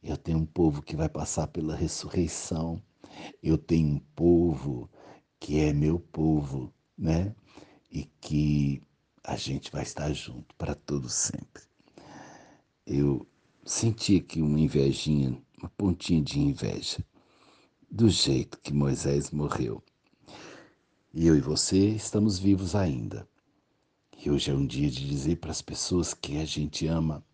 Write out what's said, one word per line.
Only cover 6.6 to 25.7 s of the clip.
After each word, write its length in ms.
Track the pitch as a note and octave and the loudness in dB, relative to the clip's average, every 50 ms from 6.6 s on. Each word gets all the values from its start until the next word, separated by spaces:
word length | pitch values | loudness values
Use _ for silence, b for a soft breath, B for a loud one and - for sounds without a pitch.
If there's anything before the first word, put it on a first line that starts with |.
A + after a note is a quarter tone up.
| B1+ - _ _ _ _ _ | -8 -10 _ _ _ _ _
né? 380 | - - D#2+ D#2+ D#2+ F#2 G2+ A2 - B B B B B B B B B B | -6 -2 0 2 2 0 -2 -6 -10 B B B B B B B B B B
E 140 | - D#2+ D2 - _ _ | -10 -10 -10 -10 _ _
que 640 | - - D2+ D2 D2+ D2+ D2 D2 C#2+ C#2+ C#2 C2+ - _ _ _ _ _ _ _ _ | -10 -2 0 2 2 2 2 2 2 0 0 -4 -8 _ _ _ _ _ _ _ _
a 100 | - - | -8 -8
gente 380 | - - - C#2 C2 - - - | -8 -6 -6 -6 -8 -8 -8 -8
vai 100 | C#2 B1 | -8 -8
estar 300 | - - - D2 D2+ D2+ | -8 -8 -6 -4 -4 -4
junto 420 | C#2+ - - A#1+ B1 - _ - | -4 -8 -12 -14 -16 -16 _ -12
para 180 | _ E2 D#2+ - | _ -6 -6 -6
todo 340 | - _ - C#2+ C#2+ C2 A#1+ | -8 _ -6 -4 -4 -4 -4
sempre. 540 | - - - - - - - _ _ - - _ _ _ B B B B B B B B B B B B B B B B B B _ _ _ | -4 -4 -4 -4 -6 -8 -12 _ _ -20 -20 _ _ _ B B B B B B B B B B B B B B B B B B _ _ _
Eu 400 | - - C#2 C#2+ C#2+ C#2 B1 - _ _ _ _ _ _ _ - | -2 0 2 4 4 2 0 -4 _ _ _ _ _ _ _ -10
senti 540 | - - - - A#2 G#2+ - - - G2+ F2 | -8 -6 0 0 0 0 0 2 4 4 4
aqui 240 | - - - D#2+ D#2+ | 4 0 -4 0 0
uma 180 | D2+ D2 D2+ | 2 4 4
invejinha, 840 | D#2 C#2+ - D2 C2+ C2+ C2+ B1+ - D2+ D2+ D2 C#2 C2 B1+ B1+ - _ _ - | 4 4 4 4 4 4 2 0 0 0 2 2 2 0 -2 -6 -10 _ _ -14
uma 120 | - F2 | -14 -14
pontinha 500 | _ _ G2+ G2 F2 E2+ - - F2 D#2+ | _ _ 0 0 0 0 0 2 2 2
de 180 | D2 - - C#2+ | 2 0 0 0
inveja, 640 | C#2+ C#2+ C#3 - - G#1 G1+ - - - - - - _ _ b b b b b b b b b b b b _ _ _ | 0 0 0 0 -4 -4 -4 -6 -6 -8 -8 -8 -8 _ _ b b b b b b b b b b b b _ _ _
do 180 | - G#2 A#2 A2 | 0 4 6 6
jeito 500 | E2+ - - C#2+ C#2 C2 - - - - | 6 6 2 2 2 0 0 -4 -8 -16
que 140 | _ - C#2+ | _ -2 0
Moisés 560 | C#2+ C#2+ C#2 C2+ B1+ - C#2+ C#2+ D2 D2 - | 2 2 2 0 0 0 0 0 0 0 -2
morreu. 520 | - D2+ D2 C#2+ - - C2+ A1+ G#1+ - _ _ _ _ _ _ _ _ B B B B B B B B B B B B B _ _ _ _ _ - | -4 -4 -2 -2 -2 -2 -2 -4 -4 -8 _ _ _ _ _ _ _ _ B B B B B B B B B B B B B _ _ _ _ _ -4
E 140 | D#2+ E2 | 2 6
eu 80 | E2 D#2+ | 6 6
e 60 | D2 | 6
você 480 | C2+ C#2 D#2 D#2 - - F#2+ F#2+ G2 G#2 | 6 2 -2 -2 0 2 4 4 4 4
estamos 500 | G#2+ A2 - - - G#2+ G#2 A2 G2+ F2+ | 2 -2 -6 -2 0 2 2 2 2 2
vivos 360 | F#2+ G2 G2+ F#2+ G2 F2+ E2 | 4 4 4 4 2 0 0
ainda. 520 | G#2 F#2+ E2+ C#2+ A#1+ A1 G1+ G1+ A1+ A#1 _ _ _ _ _ _ _ _ _ _ _ _ _ _ _ _ _ - - - | 2 2 2 0 -2 -4 -8 -8 -10 -14 _ _ _ _ _ _ _ _ _ _ _ _ _ _ _ _ _ -20 -8 -2
E 60 | D3 | 0
hoje 200 | D3 C#3+ D2 - | 0 2 2 0
é 40 | C#3+ | 0
um 120 | - C#3 | 0 0
dia 240 | C3+ - C2 C#2+ D2 | 0 0 0 0 0
de 160 | B1+ - - | 0 -2 -4
dizer 300 | C#2 C#2+ C#2+ - D2+ E2+ | -4 -4 -2 0 -2 -2
para 140 | - - - | -2 -4 -8
as 120 | - - - | -8 -8 -8
pessoas 500 | - | -10